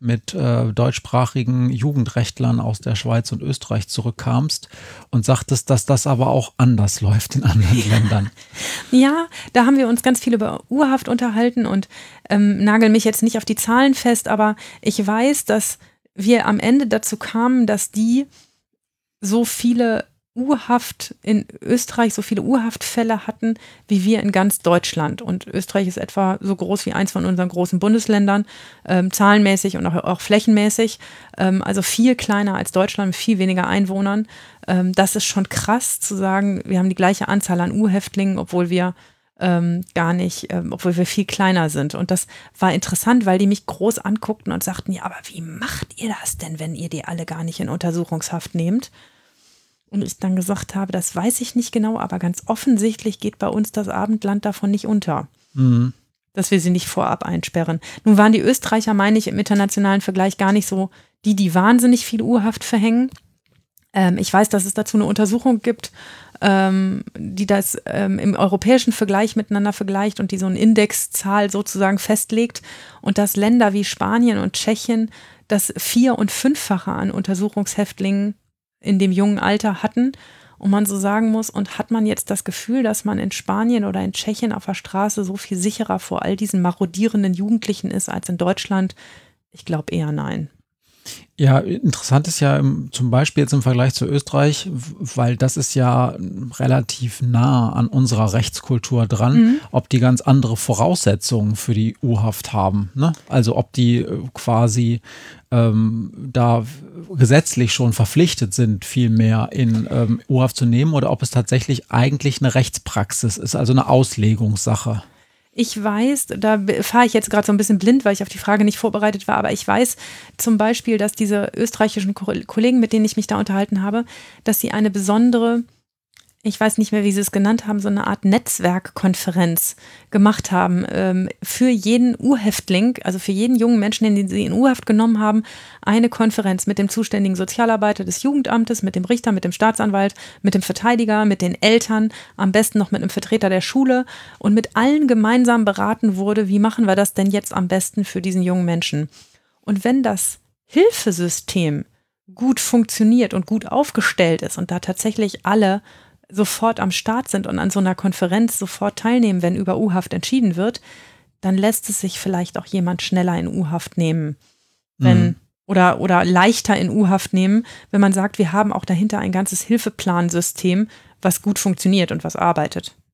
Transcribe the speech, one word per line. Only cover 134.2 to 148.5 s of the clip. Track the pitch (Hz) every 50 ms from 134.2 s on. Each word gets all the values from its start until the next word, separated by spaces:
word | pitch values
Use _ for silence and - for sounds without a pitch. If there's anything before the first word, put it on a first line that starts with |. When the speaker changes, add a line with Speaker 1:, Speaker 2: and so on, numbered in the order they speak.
| 202 185
Speaker 2:
sie | 185 202 202
in | - 180
U-Haft | 214 262 269 254 - -
genommen | - 214 214 226 233 226 208
haben, | 214 214 214 220 214 - - - - - - -
eine | - - 208 233 233 233
Konferenz | 233 - 226 220 - - 196 196 185 180 -
mit | 202 202 202
dem | 196 196
zuständigen | - 226 214 - - 202 196 196 185
Sozialarbeiter | 180 190 185 - - 233 233 226 208 214 208 208 - 190
des | 185 175 - -
Jugendamtes, | 277 285 285 247 - - 233 226 - 233 - -
mit | 180 -
dem | 180 180
Richter, | - 247 240 - 233 202
mit | 185 -
dem | 180
Staatsanwalt, | 180 - 214 220 214 - 220 214 196 196 196 202 - - - - - -
mit | - 202 180
dem | 196
Verteidiger, | - - 180 - - 233 240 233 233 214 214 214 214
mit | 208 196 -
den | 180 175 180 -
Eltern, | - 214 226 233 226 - 220 220 220 220 - - - - - -
am | 202 190 185
besten | 214 220 - - 214
noch | 196 -
mit | 196 -
einem | - 196
Vertreter | - 196 - - - 226 - 190
der | 190 185
Schule | - - - 262 269 262 247 247 254 - - - - - - -
und | - 208 208
mit | 226 220 - - 214
allen | 233 269 294 302 302 254
gemeinsam | 240 220 214 214 240 247 247 240 240 233 220
beraten | 202 196 196 202 208 214 - - 214 190
wurde, | 185 196 208 208 220 214 190
wie | 196 208
machen | 208 220 220 - 226
wir | 190 190
das | 202 202 196 -
denn | - 196 196
jetzt | 196 202 - - -
am | 190 185 175
besten | 185 190 - - - 208 196
für | - - 190
diesen | 180 190 185 185 180
jungen | 180